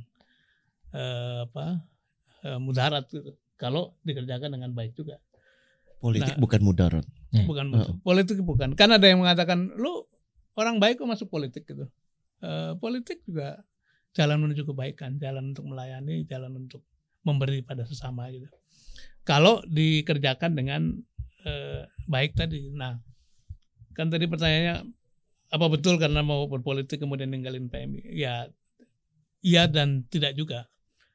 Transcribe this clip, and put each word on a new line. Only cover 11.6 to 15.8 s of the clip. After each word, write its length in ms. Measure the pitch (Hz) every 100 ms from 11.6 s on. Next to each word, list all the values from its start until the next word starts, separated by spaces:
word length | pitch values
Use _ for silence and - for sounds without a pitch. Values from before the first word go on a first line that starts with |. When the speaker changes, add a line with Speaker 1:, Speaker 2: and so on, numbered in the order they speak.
| -
Speaker 1:
gitu. 160 | 139 135 - _ _ _ _
Eh, 320 | 165 156 160 170
politik 440 | 226 247 240 339
juga 380 | - 160 143 - _ _ _ _ _
jalan 260 | - 147 151
menuju 240 | 151 147 151
kebaikan, 540 | 135 131 - 131 139
jalan 320 | 135 135 135
untuk 160 | 135 147
melayani, 560 | 131